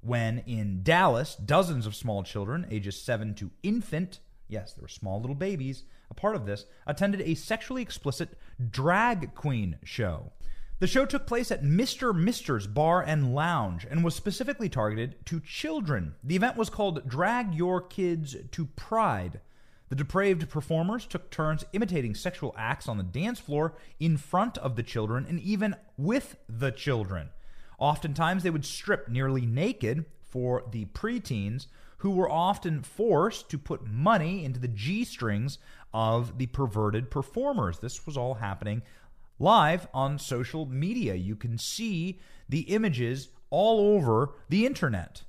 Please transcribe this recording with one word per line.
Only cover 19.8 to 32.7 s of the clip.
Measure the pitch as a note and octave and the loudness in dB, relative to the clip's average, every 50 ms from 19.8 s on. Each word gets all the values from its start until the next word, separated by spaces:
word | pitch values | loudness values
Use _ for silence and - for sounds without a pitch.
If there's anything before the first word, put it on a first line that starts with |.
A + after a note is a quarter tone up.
| - - | -10 -6
The | C3+ | -2
depraved | C3+ D3 C#3 - F#3 G3 G3+ F#3+ E3 D#3+ - | -2 -2 0 2 2 4 4 4 2 0 -4
performers | - D3+ C#3+ - E3 D#3+ E3+ F3+ A3 A#3+ - | -4 -6 -2 0 0 0 2 0 0 -2 -4
took | - - - - - | -6 -8 -8 -8 -6
turns | - - D#3 D#3 D#3 D3+ - - - | -4 0 0 2 2 0 -2 -4 -2
imitating | G3 A#3+ F#3+ F3+ D#3+ B2 A#2 G#2 | -2 0 0 0 0 0 0 -2
sexual | - - A2 - - - B2 - | -2 -4 -4 -4 -4 -6 -6 -4
acts | - A2 A2+ C#3 - - - | -4 -2 -2 -2 -2 -4 -6
on | A2+ | -4
the | G2+ F#2+ | -4 -4
dance | F2+ F2+ C3 E3+ A3+ B3 - | -4 -2 -2 -2 -2 -2 -4
floor | - - C#3+ D3 D#3 E3 D#3+ - - - - - | -6 -2 0 0 0 0 -2 -6 -18 -18 -8 0
in | D3 E3 D#3+ | 2 2 2
front | D3 - - - F3+ G#3 A#3+ - - | 2 0 0 2 2 2 2 -2 -4
of | - C3+ B2 | -4 -2 -2
the | G#2+ A#2 | -2 -4
children | - - A#2+ G#2+ G#2+ A2+ B2+ - - | -2 -2 -2 0 0 0 -2 -2 -2
and | D#3+ E3+ | -4 -4
even | - F#3 G#3+ G3 G#3+ G#3+ G3 - - - - | -2 -2 0 0 0 0 -2 -4 -10 -18 -8
with | - C#3 E3+ A#3 C#4 - - - - - - | -4 0 2 2 0 0 -4 -16 -20 -14 -12
the | A2+ A2 C3+ C3+ | -6 -2 -2 -2
children. | A#2 - - D3 C3 A#2 G#2 F#2 F#2+ E2+ D2+ C#2+ - - - - - - - - - - | -2 -2 -2 0 0 0 0 -2 -4 -6 -6 -8 -12 -12 -12 -12 -12 -12 -12 -14 -6 0
Oftentimes, | C3 C#3+ D#3 D#3 - D#3+ C#3+ D#3 E3 E3 F#3 F#3+ F3 | 2 2 2 2 0 -4 0 2 2 2 2 2 2
they | F#3 | 2
would | E3 D3+ C#3+ | 0 0 -2
strip | - - - - G#3 G#3 - - - | -4 -8 -8 0 0 0 0 0 -2
nearly | A#2 B2+ C3+ C3+ C3+ C3 B2 | 0 0 2 2 2 2 2
naked | A#2 A2+ C3 E3+ A3+ C4 - - G#2+ A#2+ D3+ D#3+ - - - | 2 2 2 2 0 0 0 0 0 0 0 -2 -6 -12 -18
for | - - - B2+ B2 B2 B2 B2 - A#2 G#2+ | -18 -8 -6 -2 0 2 0 0 0 -4 -6
the | A2+ G#2+ | -6 -6
preteens, | F#2 - - - A3 A#3+ B3 - - C3+ G#2+ G2 G2+ A2+ C3 - - - - - - - - | -6 -6 -4 -4 -2 -2 -2 -4 -4 -4 -2 -2 -2 -4 -4 -8 -10 -18 -20 -20 -20 -14 -4
who | - G3 | -2 0
were | G3 F3+ F#3 - | 2 4 2 4
often | D3 D#3+ E3+ F#3 G3+ - - F3 | 4 2 4 2 2 0 0 -2